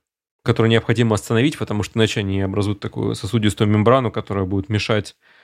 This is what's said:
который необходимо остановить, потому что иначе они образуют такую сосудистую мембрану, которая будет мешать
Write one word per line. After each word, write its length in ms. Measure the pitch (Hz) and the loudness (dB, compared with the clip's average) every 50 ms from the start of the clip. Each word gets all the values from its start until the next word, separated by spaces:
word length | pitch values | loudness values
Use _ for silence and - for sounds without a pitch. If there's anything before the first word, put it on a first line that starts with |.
| _ _ _ _ _ _ _ _ _ | _ _ _ _ _ _ _ _ _
который 240 | 120 117 - 113 113 | 0 2 2 4 4
необходимо 440 | 117 110 - - 113 117 120 113 107 | 4 2 2 0 0 0 2 2 0
остановить, 440 | 101 - - 117 110 131 156 - - | 0 -2 0 0 2 2 2 0 -4
потому 240 | 107 - 107 104 | -6 -6 -4 -4
что 160 | 101 - - 113 | -4 -4 0 0
иначе 220 | 110 107 - 117 | 0 0 0 -2
они 200 | 101 95 98 98 | -4 -2 -2 -2
образуют 380 | 98 95 98 104 98 104 101 - | -2 -2 -2 -2 -2 -2 -4 -6
такую 340 | - - - - 110 107 113 | -8 -8 -6 -4 -4 -4 -4
сосудистую 540 | - - 101 120 113 107 104 - - 110 104 | -6 -6 -2 -2 0 0 0 0 2 2 2
мембрану, 420 | 107 107 98 117 127 135 123 107 | 2 4 4 4 4 4 2 0
которая 320 | - 110 - - 101 98 95 | -4 -6 -8 -6 -4 -4 -2
будет 240 | 90 101 98 - - | -2 -2 -4 -2 -2
мешать 480 | 107 101 - - 110 104 98 - - _ _ _ _ _ | -2 -2 0 0 0 -2 -2 -4 -12 _ _ _ _ _